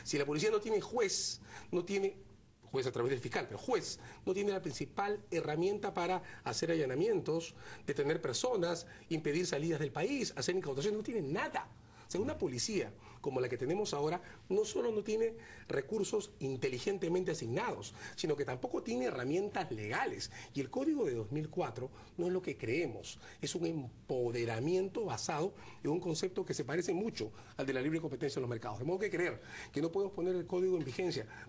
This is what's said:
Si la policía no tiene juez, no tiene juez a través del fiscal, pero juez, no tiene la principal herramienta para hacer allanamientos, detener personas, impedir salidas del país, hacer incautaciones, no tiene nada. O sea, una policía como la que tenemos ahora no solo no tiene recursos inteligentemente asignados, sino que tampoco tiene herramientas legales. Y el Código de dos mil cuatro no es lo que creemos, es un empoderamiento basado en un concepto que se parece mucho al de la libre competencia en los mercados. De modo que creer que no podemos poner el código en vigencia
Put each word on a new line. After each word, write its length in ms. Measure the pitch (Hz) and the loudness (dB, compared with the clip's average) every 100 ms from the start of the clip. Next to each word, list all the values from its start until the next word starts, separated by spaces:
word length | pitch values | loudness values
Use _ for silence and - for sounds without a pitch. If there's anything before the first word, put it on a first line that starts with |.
Si 140 | - 143 | -2 0
la 60 | 143 | 2
policía 260 | 151 214 | 2 4
no 80 | 214 | 4
tiene 220 | 220 214 | 4 0
juez, 580 | - 233 196 - - - - - - | 2 2 2 2 -2 -4 -12 -14 -2
no 120 | 175 170 | 0 2
tiene 320 | 196 196 - - - - - - | 2 2 -2 -16 -20 -20 -20 -4
juez 200 | 135 127 | 0 0
a 60 | |
través 180 | 123 123 | 2 2
del 100 | 131 | 2
fiscal, 260 | 120 - - | 0 -2 -2
pero 100 | 101 | -4
juez, 400 | - 220 - - - - - | 2 2 2 -8 -12 -6 0
no 80 | |
tiene 180 | 185 202 | 2 2
la 100 | 196 | 0
principal 580 | 170 - - - 202 208 - | -2 -4 -4 0 0 0 0
herramienta 600 | 165 151 156 180 208 208 | 0 2 2 2 2 0
para 280 | 190 175 185 - - | 0 2 2 -2 -8
hacer 260 | - 117 - | -4 0 2
allanamientos, 840 | 165 135 131 208 196 - 165 165 - - - - | 4 2 4 4 4 2 0 0 -10 -12 -10 -4
detener 340 | 151 143 160 | 0 2 2
personas, 640 | 151 120 254 226 170 165 - - - | 0 0 2 2 2 0 -6 -12 -2
impedir 400 | 156 151 151 175 | 0 2 2 2
salidas 320 | 147 160 151 | 2 2 0
del 120 | 147 | 0
país, 420 | 143 190 285 208 - | 0 0 0 -2 -2
hacer 200 | - 185 | 0 0
incautaciones, 420 | 143 135 185 214 | 0 0 2 0
no 60 | |
tiene 180 | 254 226 | 0 -2
nada. 440 | 139 180 302 - - - - - - | 0 0 0 -2 -6 -12 -20 -20 -6
O 40 | |
sea, 100 | 175 | -2
una 160 | 269 302 | 0 0
policía 540 | 170 123 - 202 107 - - - | 0 0 0 0 -2 -6 -18 -6
como 180 | 143 131 | 0 2
la 100 | 123 | 2
que 80 | 123 | 0
tenemos 360 | 131 190 214 | 0 2 2
ahora 260 | 147 151 175 - - - | 2 2 0 -4 -12 0
no 180 | 190 214 | 2 2
solo 260 | - 240 | 2 2
no 120 | 214 | 2
tiene 320 | 202 220 226 226 - - - | 2 2 2 0 -12 -14 -4
recursos 640 | 135 - 220 190 214 - - | -2 0 0 2 0 -2 -4
inteligentemente 920 | 135 127 135 123 202 196 170 185 180 | -4 0 0 2 0 0 2 2 2
asignados, 600 | 156 113 139 233 - - - - - | -2 0 0 0 -4 -8 -10 -10 -4
sino 200 | 160 143 | 0 0
que 100 | 139 | 0
tampoco 360 | 123 123 - | -2 -2 -2
tiene 240 | - 240 254 | 0 0 0
herramientas 640 | 123 127 165 415 214 160 | 0 2 2 2 0 -2
legales. 600 | 110 104 147 262 101 - - - 143 | -2 -2 0 0 -2 -8 -10 -8 -4
Y 60 | |
el 100 | 131 | -2
Código 340 | 247 294 294 185 | 2 2 4 2
de 80 | |
dos 180 | 117 104 | 2 0
mil 180 | 147 151 | -2 -2
cuatro 420 | 180 143 117 131 - - - | 0 0 -2 -8 -10 -12 -2
no 80 | 175 | 0
es 80 | |
lo 80 | 185 | 2
que 160 | 185 135 | 0 -2
creemos, 640 | 110 143 156 107 82 - - - | 0 2 0 -2 -10 -12 -14 -6
es 120 | 147 | -2
un 140 | 180 165 | 0 0
empoderamiento 1400 | 165 123 - - 131 120 120 117 113 139 185 196 214 202 | 0 -4 -8 -2 2 2 2 2 2 4 4 2 0 -2
basado 480 | 117 - 151 185 - - - | -2 0 0 0 -4 -14 -4
en 80 | 143 | 0
un 80 | 170 | 2
concepto 440 | 180 156 185 190 185 | 2 0 0 -2 -2
que 80 | 131 | -2
se 80 | 131 | 0
parece 280 | 160 170 | 0 2
mucho 380 | 175 220 - 110 - - - | 2 0 -2 -6 -8 -12 -4
al 80 | 139 | 0
de 60 | |
la 80 | 131 | 2
libre 200 | 139 160 | 2 0
competencia 380 | 156 123 143 139 | -2 -2 -2 0
en 20 | |
los 80 | 123 | -2
mercados. 300 | 113 113 110 | -2 -4 -4
De 60 | 135 | 0
modo 120 | 185 | 0
que 120 | 208 | 0
creer 280 | 185 175 110 - - - | 2 0 0 -10 -12 -4
que 100 | 143 | 0
no 100 | 165 | 2
podemos 220 | 196 196 | 2 0
poner 220 | 196 175 180 | 0 0 2
el 120 | 170 | 2
código 300 | 180 185 180 | 2 4 4
en 60 | 131 | 2
vigencia 420 | 120 180 131 107 - | 0 0 0 -4 -10